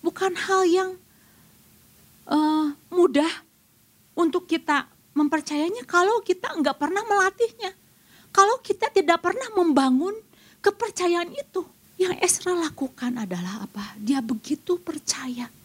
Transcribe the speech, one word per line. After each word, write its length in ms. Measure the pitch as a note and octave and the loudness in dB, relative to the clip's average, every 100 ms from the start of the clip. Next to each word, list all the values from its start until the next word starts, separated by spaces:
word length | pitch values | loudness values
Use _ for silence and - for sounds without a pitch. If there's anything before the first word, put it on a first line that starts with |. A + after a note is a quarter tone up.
| E4+ | -4
Bukan 320 | - F#4+ F4 | -2 -2 -2
hal 240 | - F#4+ F#4 | 0 2 4
yang, 200 | F4+ F#4+ F#4 _ _ _ _ _ _ _ _ _ _ _ _ - | 4 2 -6 _ _ _ _ _ _ _ _ _ _ _ _ -2
eh, 380 | D4+ D4+ D#4 D4+ D4 _ | 0 2 2 -2 -4 _
mudah 440 | F4+ F4 C4 D#4 - _ _ _ _ _ _ _ - | 2 4 4 0 -4 _ _ _ _ _ _ _ 0
untuk 320 | E4+ F4 F4+ | 0 0 -2
kita 400 | D#4+ - C#4+ - _ _ | -4 0 -2 -2 _ _
mempercayainya 720 | C#4+ D4+ D#4 D4+ D4 D#4+ A4+ | 0 0 0 -2 -2 -2 -4
kalau 400 | - F4 F#4 A#4 | 0 2 4 2
kita 320 | G4 F#4 C5+ C5+ | -2 -4 -4 -2
nggak 240 | C#4+ C#4 | -2 0
pernah 240 | D4 F#4+ | -2 -2
melatihnya. 720 | A4+ G4+ F#4+ F#4+ A#4 - G4 - _ _ _ - - | 0 2 2 0 -4 -4 -12 -12 _ _ _ -20 -2
Kalau 300 | - G4 B4 | 4 4 4
kita 240 | - F#4+ A4 | -2 -4 0
tidak 260 | G4+ D#4 E4+ | 2 2 2
pernah 320 | F4+ G#4 B4+ G#4 | 0 -4 -4 0
membangun 580 | E4+ C4+ C4+ B3+ F4+ A4 - _ - _ | 4 4 4 2 0 -6 -14 _ -20 _
kepercayaan 680 | G4+ G4+ A4 - F4+ F4 F4 C5+ | -2 0 -6 -2 0 0 -2 -10
itu. 300 | C#5+ F#4 - _ _ - | -8 -8 -8 _ _ -2
Yang 160 | F#4 - | -2 0
Esra 320 | F4+ - F4+ F4+ | 0 0 0 -2
lakukan 600 | D#4+ - C4+ - B3 B3 | -2 -4 -8 -6 -6 -4
adalah 460 | G3+ F3+ F3+ G#3+ - | -6 -6 -6 -8 -10
apa? 320 | G#3 G#3 G#3+ | -10 -12 -8
Dia 240 | G#3 C4+ | -2 0
begitu 560 | A3+ A3+ - D4 - F4 | 0 -6 -4 -8 -2 -4
percaya 720 | - D4+ - - B3+ B3 A#3+ - | -4 -10 -6 -8 -6 -8 -10 -12